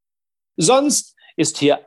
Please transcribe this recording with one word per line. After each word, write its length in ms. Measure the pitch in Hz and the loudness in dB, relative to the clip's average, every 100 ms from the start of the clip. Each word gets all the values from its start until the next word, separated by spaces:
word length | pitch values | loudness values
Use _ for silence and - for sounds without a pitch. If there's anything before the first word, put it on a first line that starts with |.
| _ _ _ _ _ - | _ _ _ _ _ -4
Sonst 600 | 170 262 285 - - _ _ - | 2 2 2 -2 -6 _ _ -4
ist 220 | 156 - | -4 0
hier 280 | 143 139 | 0 0